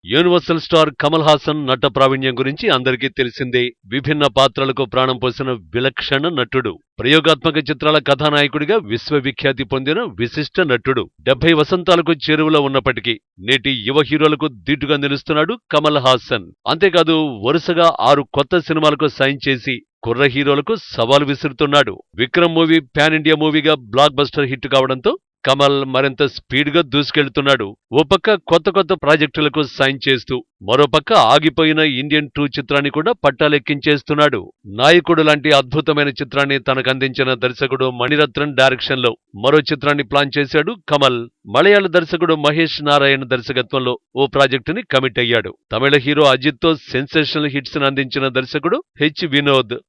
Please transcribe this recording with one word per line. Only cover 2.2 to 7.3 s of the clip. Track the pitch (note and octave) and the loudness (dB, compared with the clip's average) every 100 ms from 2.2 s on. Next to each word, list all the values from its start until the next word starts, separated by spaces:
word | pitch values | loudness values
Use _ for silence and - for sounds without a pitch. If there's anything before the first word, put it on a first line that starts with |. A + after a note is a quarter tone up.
| C3 B2 | -2 -2
గురించి | C3 D3 A3+ C3+ | -4 -2 -2 0
అందరికీ | B2+ B2+ C3 - | -2 -4 -6 -4
తెలిసిందే. | B2 - B2+ B2 B2 _ F#2+ | -6 -4 -4 -2 -2 _ -8
విభిన్న | C3 C3+ D3+ C#3+ A2 | -6 -4 0 0 2
పాత్రలకు | C3+ - C3+ B2 B2+ | 0 0 -4 -4 -4
ప్రాణం | B2 C3 B2+ | -2 -2 -2
పోసిన | B2+ A#2 C3 A#2+ E2 | -6 -4 -6 -8 -6
విలక్షణ | A#2 C3 - - C#3 D#3+ D#3 | -4 -4 -4 -4 -2 -2 -4
నటుడు. | B2 C3 A#2 E2 _ - | -2 -4 -4 -10 _ -6
ప్రయోగాత్మక | A#2 D#3 E3 | 0 2 2